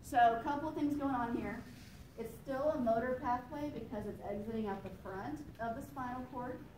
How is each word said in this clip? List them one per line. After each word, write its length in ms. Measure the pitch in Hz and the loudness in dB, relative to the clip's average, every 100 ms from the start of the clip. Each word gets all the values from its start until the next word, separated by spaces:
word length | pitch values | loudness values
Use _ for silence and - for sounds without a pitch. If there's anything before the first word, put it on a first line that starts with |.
So 140 | - 254 233 233 | 4 8 8 8
a 40 | |
couple 280 | 302 285 311 | 2 0 0
things 240 | 311 294 285 | 2 2 4
going 200 | 277 254 | 2 2
on 200 | 233 233 | 2 0
here. 280 | 208 233 - - - - - - | -2 -4 -8 -14 -14 -16 -16 -8
It's 140 | 220 - | -8 -8
still 260 | - 262 302 | -4 2 2
a 100 | 302 | 4
motor 400 | 233 226 254 254 | 4 4 4 0
pathway 500 | 269 247 - 294 294 | 2 0 0 -4 -4
because 320 | 233 220 208 202 | -4 -4 -4 -4
it's 140 | 180 - | -6 -4
exiting 380 | 208 214 220 208 | -4 -2 -2 0
out 160 | 196 | -2
the 80 | 190 - | -6 -10
front 380 | 190 190 233 302 302 - | -8 -6 -4 -6 -8 -4
of 160 | 285 254 | -4 -4
the 60 | |
spinal 400 | - 277 247 254 254 | -6 -6 -4 -4 -6
cord. 280 | 269 254 254 - | -6 -6 -8 -10